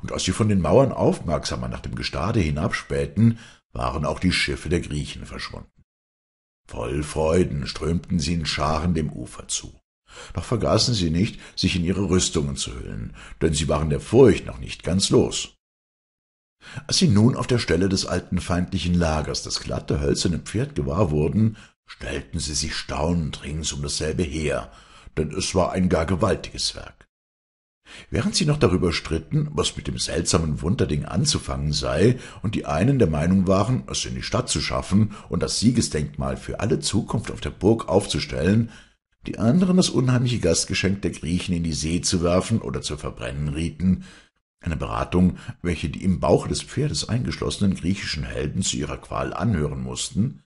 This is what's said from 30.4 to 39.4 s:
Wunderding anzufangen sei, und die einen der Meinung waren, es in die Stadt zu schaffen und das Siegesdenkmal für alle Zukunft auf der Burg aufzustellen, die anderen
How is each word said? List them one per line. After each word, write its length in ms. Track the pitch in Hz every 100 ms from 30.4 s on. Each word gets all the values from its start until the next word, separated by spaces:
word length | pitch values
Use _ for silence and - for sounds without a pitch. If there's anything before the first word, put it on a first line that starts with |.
| 80 71
Wunderding 460 | 71 117 90 73 -
anzufangen 680 | 98 151 - - 67 73
sei, 460 | 73 62 71 107 123 - -
und 120 | 107
die 120 | 107 -
einen 320 | 76 113 139
der 100 | 92
Meinung 380 | 76 85 95 90
waren, 380 | 95 107 127 -
es 140 | -
in 100 | 57
die 80 | 62
Stadt 280 | - - -
zu 100 | 78
schaffen 540 | 71 62 - 95 107 - -
und 120 | 87
das 180 | - -
Siegesdenkmal 760 | 110 117 - 76 73 - 67 65
für 240 | - -
alle 180 | 113 147
Zukunft 520 | - 101 - - -
auf 100 | -
der 100 | 76
Burg 380 | - 95 113 -
aufzustellen, 840 | 92 104 76 - 64 85 110 113 - - _ _ _ -
die 120 |
anderen 400 | -